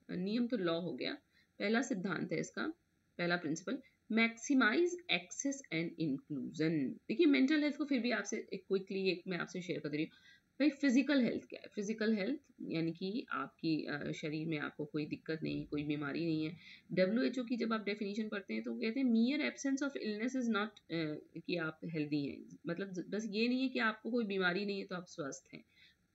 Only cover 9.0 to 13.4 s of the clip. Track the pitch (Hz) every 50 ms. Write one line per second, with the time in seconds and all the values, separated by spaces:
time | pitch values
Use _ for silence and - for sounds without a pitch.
9 | 190 190 170 180 - 190 180 170 156 - - 190 175 180 160 - - 151 147 147
10 | 160 160 - - - - - - _ _ _ - 269 302 285 - - 285 226 269
11 | 254 - 294 277 240 202 - - - - - - - - - - 202 190 220 220
12 | 214 214 226 202 185 220 277 311 - _ _ - - - - 165 165 165 165 170
13 | 190 190 202 254 - - - 135